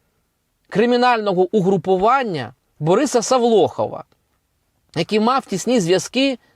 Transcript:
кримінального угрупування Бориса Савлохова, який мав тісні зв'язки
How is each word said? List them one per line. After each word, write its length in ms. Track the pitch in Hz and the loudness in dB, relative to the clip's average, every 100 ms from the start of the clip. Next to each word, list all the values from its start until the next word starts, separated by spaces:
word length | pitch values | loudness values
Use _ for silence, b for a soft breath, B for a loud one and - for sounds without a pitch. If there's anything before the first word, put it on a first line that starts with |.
| _ _ _ _ _ _ - | _ _ _ _ _ _ -8
кримінального 880 | 175 240 247 247 233 208 180 185 214 | -2 0 2 2 0 0 0 0 0
угрупування 960 | 180 196 185 185 208 269 233 160 110 - _ - | 2 0 0 0 2 0 -2 -6 -8 -14 _ -6
Бориса 420 | 151 196 285 240 | 0 2 2 0
Савлохова, 800 | - 254 233 220 139 - 110 127 - _ _ _ _ _ _ _ _ - | 0 0 4 4 2 0 -6 -6 -18 _ _ _ _ _ _ _ _ -8
який 240 | 165 208 | -2 0
мав 260 | 220 262 - | 0 0 -2
тісні 340 | 190 - 247 | -6 -2 0
зв'язки 600 | 165 180 - 247 277 247 _ | 2 0 -2 -2 -2 -4 _